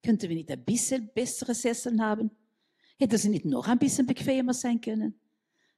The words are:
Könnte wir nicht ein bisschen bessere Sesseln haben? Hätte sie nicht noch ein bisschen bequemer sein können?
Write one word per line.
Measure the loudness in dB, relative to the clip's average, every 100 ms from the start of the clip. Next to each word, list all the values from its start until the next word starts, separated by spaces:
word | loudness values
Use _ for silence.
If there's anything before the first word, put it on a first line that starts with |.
Könnte | 2 0 0
wir |
nicht | -6 -6
ein | -6
bisschen | -2 -2 0 -2 -2
bessere | -4 -4 -6 -4
Sesseln | -2 -2 -2 0 0
haben? | 2 0 -4 _ _ _ _ _ _ _
Hätte | 2 4
sie | 2
nicht | 0
noch | 0 -2 2
ein | 2
bisschen | 4 2 2
bequemer | 2 0 0 0
sein | -2 0 -2
können? | -2 -2 -2 -6 _ _ _ _ _